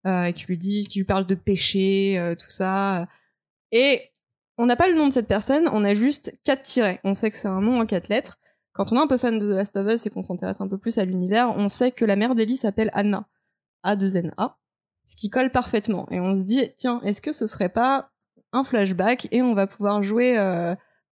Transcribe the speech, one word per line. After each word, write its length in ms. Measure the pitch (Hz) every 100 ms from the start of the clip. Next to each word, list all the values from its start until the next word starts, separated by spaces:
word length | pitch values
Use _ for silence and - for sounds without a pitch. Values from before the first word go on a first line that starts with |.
| 190
euh, 180 | 180
et 80 | 175
qui 140 | 175 -
lui 120 | 175
dit, 280 | 190 208 202
qui 120 | 202
lui 60 |
parle 220 | 190 196 185
de 80 |
péché, 840 | 190 - 190 - 196 190 196 196 190
euh, 160 | 175
tout 160 | 170 -
ça. 560 | - 190 190 196 180 175 _ _ _ _ _ _
Et 300 | 226 277 277 - _ _ _ _ -
on 100 | 240
n'a 100 | 240
pas 120 | 370
le 60 |
nom 140 | 330 294
de 40 |
cette 160 | 262 220
personne, 400 | 202 - 285 339
on 120 | 214
a 100 | 202
juste 440 | 208 254 285 - -
quatre 200 | - 269
tirets. 380 | - 247 208 180
On 100 | 196
sait 160 | 196 214
que 60 | -
c'est 120 | 202
un 120 | 190
nom 200 | 208 247
en 60 | 220
quatre 220 | 185 -
lettres. 300 | 208 - - _ _ _
Quand 200 | - 196
on 40 | 240
est 40 |
un 60 | 302
peu 120 | 254
fan 200 | 240 220
de 80 | 208
The 100 | 190
Last 200 | 202 196
of 100 | 196
Us 200 | 226 214
et 40 |
qu'on 120 | 185
s'intéresse 380 | 185 180 185 196
un 80 | 196
peu 100 | 196
plus 200 | 226 226
à 60 |
l'univers, 500 | 185 185 180 214 247 202
on 120 | 202
sait 240 | - 254
que 120 | 247
la 120 | 220 196
mère 180 | 226
d'Ellie 220 | 240 220 254
s'appelle 340 | 214 196 214
Anna, 320 | - 208 196 - _ _ _ _ _
A 140 | 180 208
deux 200 | 196 185
N 160 | 170 -
A, 220 | 247 _ _ _ _ _
ce 120 | - -
qui 120 | 208
colle 220 | 254 262
parfaitement. 560 | 254 - 220 214 185 -
Et 100 | 185
on 160 | 180 196
se 80 |
dit, 280 | 190 254 247 _
tiens, 240 | 254 240
est-ce 180 | 196 202
que 120 | -
ce 140 | 302 220
serait 220 | - 185
pas 420 | 226 254 269 - _ _ _ _
un 120 | 254
flashback 640 | 269 233 196 180 196 254 -
et 100 | 247
on 120 | 254
va 120 | 202 196
pouvoir 360 | - 202 208
jouer, 360 | 196 220 247 233
euh, 360 | 196 175 170 190 _ _ _